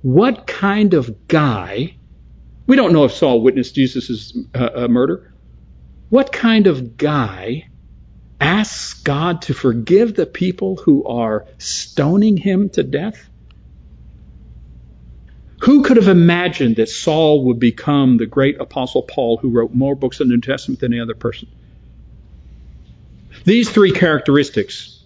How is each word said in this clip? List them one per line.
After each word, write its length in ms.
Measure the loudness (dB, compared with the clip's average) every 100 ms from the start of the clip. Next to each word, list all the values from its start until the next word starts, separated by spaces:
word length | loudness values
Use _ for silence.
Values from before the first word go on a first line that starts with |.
What 460 | 2 2 2 -2 -10
kind 460 | -4 -2 2 2
of 340 | 2 -2 -10 _
guy, 680 | 0 0 -2 -6 -8 -10 -12 -20 -20 -20 -20 -20 -14 0
we 80 | 2
don't 180 | 4
know 120 | 4 2
if 80 |
Saul 280 | 2 0 4
witnessed 320 | 2 2 -4
Jesus' 640 | -2 -2 -2 -8 -10 -10 -14 -10
uh, 160 | -4 -4 -4
uh, 120 | -2
murder. 460 | 0 0 -2 _ _ -20 -20 -20 -20 -20 -20 -2
What 220 | 0 0
kind 360 | -2 0 4 2
of 300 | 0 -6 -6
guy 720 | -2 -2 -4 -6 -10 -10 -12 -20 -20 -20 -20 -20 -20 -6
asks 600 | -2 -2 -4 -8 -16 -10
God 420 | -6 -4 -2 -6
to 100 | -6
forgive 640 | -2 -2 -2 0 2 2 -2
the 100 | -6
people 500 | -4 -6 -4 -6 -4
who 280 | 0 0 0
are 420 | -4 -2 -4 -8 -18
stoning 800 | -12 -12 -8 -4 0 2 2 0
him 320 | 0 -2 -2
to 120 | -4
death? 420 | -4 -6 -8 -12 -20 -20 -20 -20 -20 -20 -20 -20 -20 -20 -20 -20 -20 -20 -20 -20 -20 -20 -20 -20 -20 -20 -20 -2
Who 180 | 4 4
could 160 | 6 4
have 100 | 6
imagined 680 | 6 4 4 -2 -2 -2 0
that 100 | -2
Saul 560 | -2 -2 2 4 2 2
would 140 | 2
become 560 | 0 0 -2 2 4 2
the 100 | 0
great 360 | 0 0 0
Apostle 400 | -8 -6 -4 -4
Paul, 340 | -4 -4 -2 -2
who 120 | 0
wrote 240 | -2 0
more 200 | -2 -2
books 280 | -2 -6 -2
in 80 | 0
the 60 | 0
New 60 |
Testament 380 | -2 -6 -6 -6
than 140 | -4
any 80 | -4
other 140 | -6 -8
person? 340 | -8 -8 -18 -20 -20 -20 -20 -20 -20 -20 -20 -20 -20 -20 -20 -20 -20 -20 -20 -20 -20 -4
These 260 | 0 2 2
three 220 | 4 4
characteristics 1120 | 4 2 0 2 2 2 -4 -6 -10 -18 -20